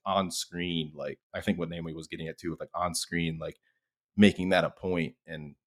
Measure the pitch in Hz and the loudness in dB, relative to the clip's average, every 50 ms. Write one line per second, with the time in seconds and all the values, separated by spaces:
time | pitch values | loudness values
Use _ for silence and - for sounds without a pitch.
0 | - 98 95 98 95 87 - - - - 87 87 87 87 85 82 78 76 76 73 | -4 -2 0 0 0 0 -4 -8 -8 -8 -6 -6 -4 -2 -2 -2 -4 -4 -6 -8
1 | 69 69 - _ _ _ - - - 110 101 85 85 80 85 85 82 82 80 80 | -8 -8 -8 _ _ _ -10 -6 -2 -2 -2 -2 -2 -6 -6 -8 -8 -8 -8 -10
2 | 80 - 85 80 80 80 80 - - 85 80 - 78 - - 85 87 87 85 - | -12 -12 -12 -10 -8 -10 -10 -8 -6 -8 -6 -6 -10 -10 -4 -2 -2 -2 -2 -4
3 | - - 87 85 85 82 80 80 80 78 76 _ _ _ _ _ _ _ _ _ | -6 -4 -2 -2 0 0 -2 -4 -8 -10 -10 _ _ _ _ _ _ _ _ _
4 | _ _ - 101 104 98 - - 90 92 95 87 82 73 - - - 92 90 85 | _ _ 6 8 8 8 8 6 0 4 4 4 4 4 -2 -4 -4 -2 0 0
5 | 80 71 - _ _ 82 82 78 76 73 71 _ _ | -2 -2 -4 _ _ -14 -12 -12 -12 -14 -16 _ _